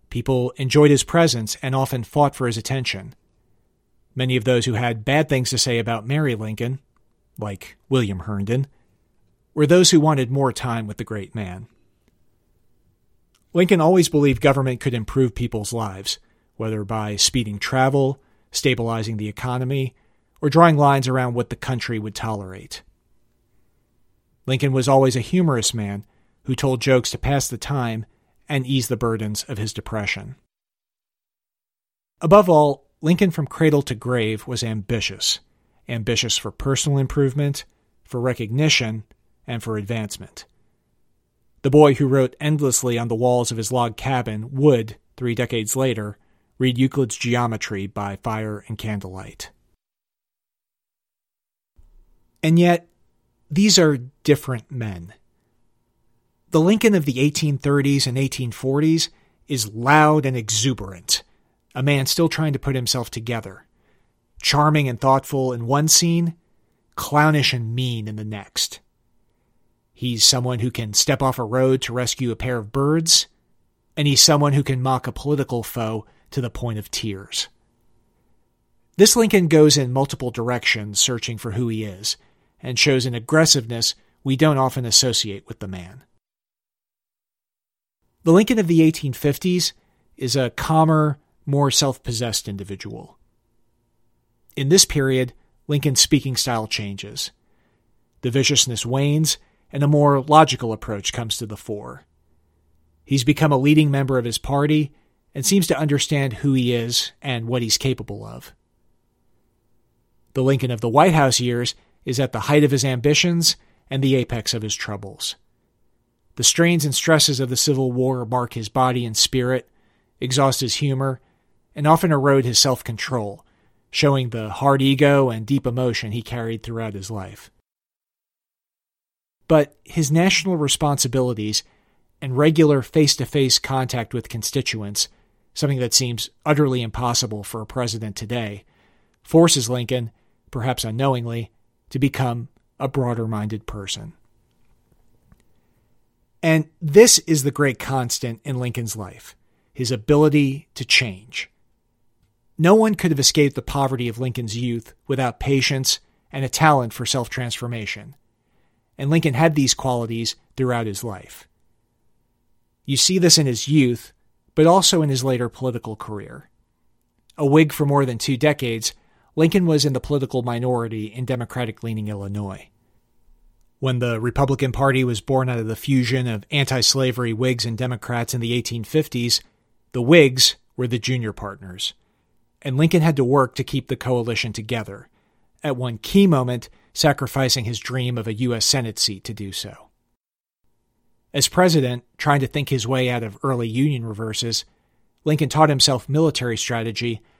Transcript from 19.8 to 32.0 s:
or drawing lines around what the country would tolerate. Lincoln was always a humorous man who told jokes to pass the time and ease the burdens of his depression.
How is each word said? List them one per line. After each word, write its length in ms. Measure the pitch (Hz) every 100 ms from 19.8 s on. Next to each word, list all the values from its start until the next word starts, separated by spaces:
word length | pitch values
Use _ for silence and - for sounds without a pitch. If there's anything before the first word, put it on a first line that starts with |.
| 131 - _ _ _ _
or 80 | 151
drawing 280 | 151 170 151
lines 320 | 147 139 123
around 260 | 131 127
what 160 | 120 117
the 60 | -
country 420 | - 127 - 113
would 160 | 107
tolerate. 680 | 98 113 104 95 95 120 - - _ _ _ _ _ _ _ _ _ _ _ _ _ _ _ -
Lincoln 260 | 131 139
was 160 | 131 127
always 280 | 135 135 120
a 40 |
humorous 540 | 113 180 175 127 107
man 320 | 117 101 101 - _ _ _
who 100 | -
told 260 | 131 139 131
jokes 300 | 139 131 123
to 80 | -
pass 300 | - 143 -
the 100 | 120
time 480 | - 139 120 113 113 _ _ _ -
and 160 | 143
ease 240 | 127 135 120
the 80 | 117
burdens 460 | 117 113 107 104
of 140 | - 104
his 140 | 107
depression. 640 | - - 113 101 - 104 131 _ _ _ _ _ _ _ _ _ _ _ _ _ _ _ _